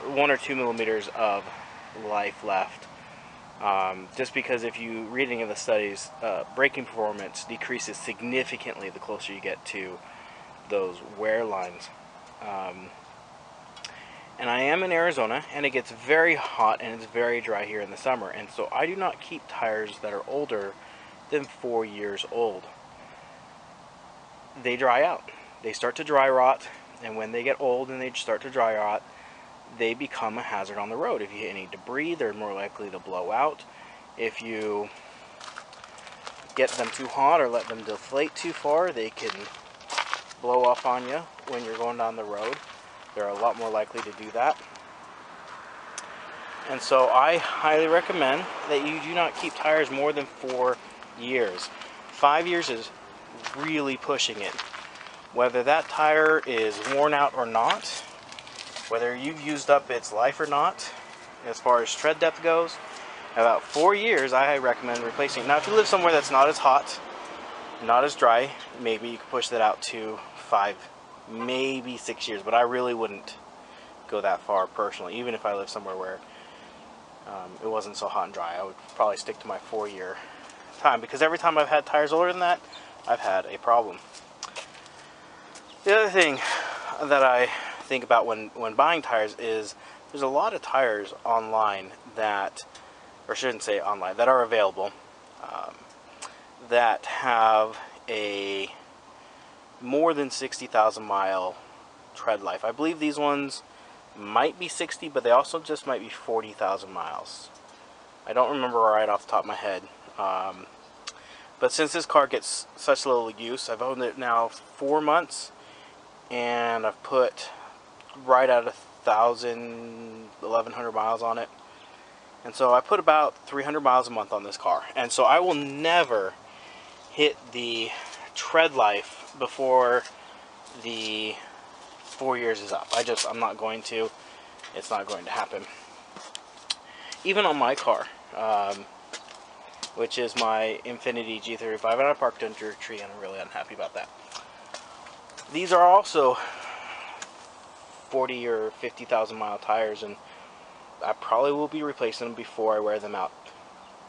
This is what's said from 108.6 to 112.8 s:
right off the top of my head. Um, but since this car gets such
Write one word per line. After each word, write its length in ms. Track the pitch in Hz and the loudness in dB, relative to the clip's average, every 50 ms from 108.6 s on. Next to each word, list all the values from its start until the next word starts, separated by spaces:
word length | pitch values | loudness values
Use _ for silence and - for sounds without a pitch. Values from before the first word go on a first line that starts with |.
| 127 123 120 117 | -2 0 4 4
right 280 | 113 110 107 107 107 104 | 6 6 6 6 4 2
off 180 | 101 101 - | 2 0 0
the 60 | - | 0
top 120 | 113 101 85 | 0 0 0
of 40 | 104 | 0
my 80 | 104 | -6
head. 280 | - - 104 95 87 92 - - - - - - - | -6 -4 -4 -6 -6 -8 -12 -20 -20 -20 -18 -8 -6
Um, 480 | 98 95 95 92 92 95 92 92 - - - - - - - - - - - - - - - - - - - - | -4 -2 -2 -2 -4 -6 -8 -10 -16 -20 -20 -20 -20 -20 -20 -18 -18 -18 -18 -16 -20 -20 -20 -20 -20 -20 -4 0
but 120 | 131 123 | 0 0
since 220 | - - 156 151 - | 2 2 0 0 0
this 120 | 170 156 | -4 -4
car 220 | - - 151 139 - | 4 6 6 6 6
gets 400 | 139 110 - - - - - - - | 2 -2 -4 -4 -8 -8 -10 -12 -16
such 300 | - | -4